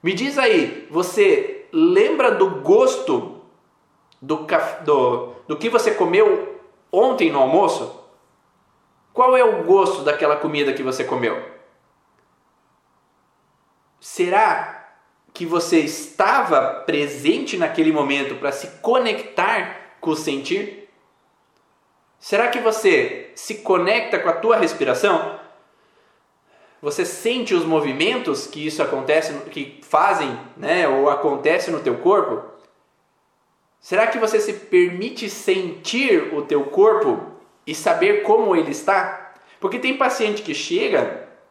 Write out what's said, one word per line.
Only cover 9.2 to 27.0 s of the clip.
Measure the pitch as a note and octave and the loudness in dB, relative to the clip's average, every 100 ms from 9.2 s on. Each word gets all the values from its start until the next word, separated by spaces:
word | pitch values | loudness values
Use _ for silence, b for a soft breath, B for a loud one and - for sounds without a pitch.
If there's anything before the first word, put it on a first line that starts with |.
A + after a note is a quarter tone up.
| B3+ B3+ | 4 6
é | |
o | A#3 E3+ | 4 2
gosto | E3 F#3+ F3+ - | 4 4 4 0
daquela | C#3+ D3 D3+ D3+ | -2 0 0 0
comida | D#3 D3 C#3+ | -2 -2 -2
que | C3 | -2
você | C3 - | -4 -4
comeu? | - C3 A#2 - - - _ _ _ _ _ _ _ _ _ _ _ _ _ _ _ _ _ _ _ _ _ _ _ _ | -4 -2 -2 -4 -10 -20 _ _ _ _ _ _ _ _ _ _ _ _ _ _ _ _ _ _ _ _ _ _ _ _
Será | - - F3+ G3 G#3+ - - - - _ _ _ _ | -18 -4 0 2 2 0 -6 -14 -20 _ _ _ _
que | - E3 | -12 -4
você | E3+ E3 E3 | -2 2 2
estava | D3 - - - F#3+ B3+ - C#3+ - - - | 2 -6 -14 0 2 2 2 2 2 -4 -4
presente | D3 C#3+ C3+ C#3 B3 C4+ F#3 | -2 -2 -2 0 0 -2 -4
naquele | D#3+ - D#3 | -2 2 2
momento | D#3 C#3 C#3 C#3 C3 | 2 0 -2 -2 -4
para | C#3+ | -6
se | C#3 - - | -6 -12 -6
conectar | A3 B3+ A#3 G3+ - - F#3+ A3+ F3 - - _ | 0 2 0 -4 -6 -2 0 -2 -4 -14 -20 _
com | E3 | -6
o | D#3 | -4
sentir? | - C#3 C3+ F#3+ G#3 - - _ _ _ _ _ _ _ _ _ _ _ _ _ | -4 -6 -4 -6 -6 -12 -20 _ _ _ _ _ _ _ _ _ _ _ _ _
Será | - G#3 A#3 | -4 0 0
que | B3+ | 0
você | A3+ G#3+ F#3+ D3+ - - - | -2 2 4 4 2 -6 -16
se | - - G#3+ | -18 -12 -12
conecta | - F3+ F3 A3+ - F#3 | 0 0 2 0 0 -2
com | F3+ | -2
a | |
tua | E3 A3 A#3 | 0 2 2
respiração? | E3+ - C3+ - G3+ E3 - - - _ _ _ _ _ _ _ _ _ _ b b b | 2 -2 -2 0 2 0 -2 -10 -18 _ _ _ _ _ _ _ _ _ _ b b b
Você | D3 D3 | -8 -4